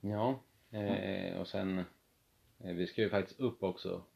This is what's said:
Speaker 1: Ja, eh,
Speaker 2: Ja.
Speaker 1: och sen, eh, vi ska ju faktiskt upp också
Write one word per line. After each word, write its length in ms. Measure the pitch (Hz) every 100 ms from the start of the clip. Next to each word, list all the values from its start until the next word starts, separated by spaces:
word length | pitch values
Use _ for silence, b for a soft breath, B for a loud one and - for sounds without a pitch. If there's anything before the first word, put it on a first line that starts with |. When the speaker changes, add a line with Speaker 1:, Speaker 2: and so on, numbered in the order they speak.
Speaker 1:
Ja, 380 | 101 104 117 131 - _ _
eh, 560 | 110 101 98 98 95 92
Speaker 2:
Ja. 120 | 90
Speaker 1:
och 80 | 90
sen, 300 | 98 95 92 90 - _ _ _ _ _ _
eh, 140 | 95 87
vi 120 | 90
ska 140 | -
ju 80 | 104
faktiskt 300 | 98 95 -
upp 240 | 127 -
också 400 | 95 92 92 90 90